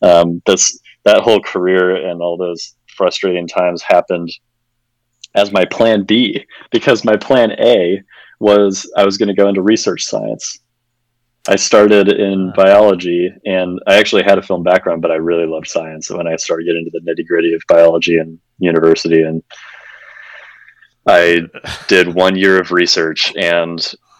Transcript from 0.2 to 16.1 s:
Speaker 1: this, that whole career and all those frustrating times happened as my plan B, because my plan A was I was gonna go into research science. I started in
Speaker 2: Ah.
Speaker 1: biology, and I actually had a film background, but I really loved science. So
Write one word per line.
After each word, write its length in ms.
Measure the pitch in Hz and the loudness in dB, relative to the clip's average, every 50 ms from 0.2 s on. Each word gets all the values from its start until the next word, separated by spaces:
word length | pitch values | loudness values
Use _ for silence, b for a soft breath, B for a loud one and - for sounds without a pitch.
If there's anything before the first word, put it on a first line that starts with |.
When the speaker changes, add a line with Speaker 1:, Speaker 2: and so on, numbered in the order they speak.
| 85 87 85 87 - | 4 2 -2 -2 -2
Speaker 1:
this, 320 | - 98 92 - - - - b b b b - | 0 0 0 0 -2 -4 -8 b b b b 2
that 160 | 104 107 - | 2 2 4
whole 180 | - 117 110 101 | 4 2 0 0
career 560 | - - - 95 90 92 92 92 92 92 92 92 - 92 | 0 -4 -6 -4 -2 0 0 2 0 0 -2 -4 -6 -8
and 120 | 87 85 | -8 -6
all 160 | 85 87 85 85 | -6 -6 -6 -6
those 360 | 92 87 85 - - - _ _ _ _ _ - | -6 -8 -8 -10 -12 -18 _ _ _ _ _ -4
frustrating 500 | 101 87 - - - 95 90 87 85 82 | -2 -2 -2 -2 -4 -4 -4 -4 -6 -6
times 340 | - 92 90 90 85 82 | -4 -4 -2 -2 -4 -4
happened 480 | - - 95 87 87 - 90 87 87 85 - - _ _ _ _ _ _ _ _ _ _ _ _ _ _ _ _ - - - | -2 -2 0 0 0 -2 -6 -6 -6 -10 -12 -16 _ _ _ _ _ _ _ _ _ _ _ _ _ _ _ _ -20 -6 -2
as 160 | 101 101 101 | -2 -2 0
my 140 | 101 98 90 | 0 -2 -2
plan 380 | - - - 113 113 110 104 98 | -2 -2 0 0 2 2 0 0
B, 420 | 95 107 117 123 101 - - - B B B B B | 0 0 0 0 -2 -4 -8 -12 B B B B B
because 340 | - 113 - - 127 110 - | -6 -2 0 0 0 0 0
my 100 | 120 107 | 0 0
plan 360 | 104 - - 135 127 117 107 - - | 0 0 0 2 2 2 0 0 0
A 420 | - 117 120 104 87 85 95 98 b b b b b b b b | 2 2 2 2 2 0 -2 -4 b b b b b b b b
was 520 | 107 104 104 104 101 98 95 95 - - - - | 0 2 4 4 4 2 0 -4 -10 -4 0 0
I 80 | 98 | 0
was 120 | 98 98 98 | 0 0 -2
gonna 160 | 110 101 98 | -2 0 2
go 120 | 98 101 101 | 2 2 2
into 140 | 101 98 | 2 0
research 420 | 92 104 113 110 - 104 90 113 - | 0 0 0 0 0 -4 -6 -6 -6
science. 560 | - - 55 53 53 55 - - - - - _ _ _ _ _ _ _ _ _ _ _ _ _ _ _ _ - - | -8 -8 -8 -8 -8 -10 -10 -12 -14 -16 -18 _ _ _ _ _ _ _ _ _ _ _ _ _ _ _ _ -4 -2
I 60 | 98 | -2
started 540 | 95 - - - 107 104 104 107 104 95 98 | 0 0 2 4 4 6 6 4 4 2 2
in 380 | - - 104 98 98 95 95 92 | 0 0 -2 -2 -2 -4 -4 -4
Speaker 2:
Ah. 40 | 90 - | 0 2
Speaker 1:
biology, 760 | 95 95 101 101 107 104 95 90 87 90 87 87 90 92 - _ - | 4 6 6 6 6 4 2 0 -2 -4 -2 -2 -4 -4 -6 _ -8
and 340 | 104 95 92 92 90 90 92 - - | -6 -4 -4 -4 -4 -8 -6 -2 2
I 80 | 98 104 | 2 2
actually 260 | 107 - - 101 90 | 2 2 0 0 2
had 140 | 101 101 92 | 2 2 2
a 40 | |
film 220 | - - 95 87 85 | 0 -2 -4 -2 0
background, 380 | 90 90 92 - 92 85 82 | 0 0 0 0 -2 -4 -2
but 100 | 82 82 | -2 -2
I 40 | 82 | -2
really 300 | 80 82 85 85 85 85 | -2 -2 -2 -2 -2 -2
loved 220 | 80 80 78 78 - | -4 -4 -8 -10 -8
science. 400 | - 85 80 80 76 78 78 | -8 -8 -8 -8 -12 -14 -12
So 100 | - | -10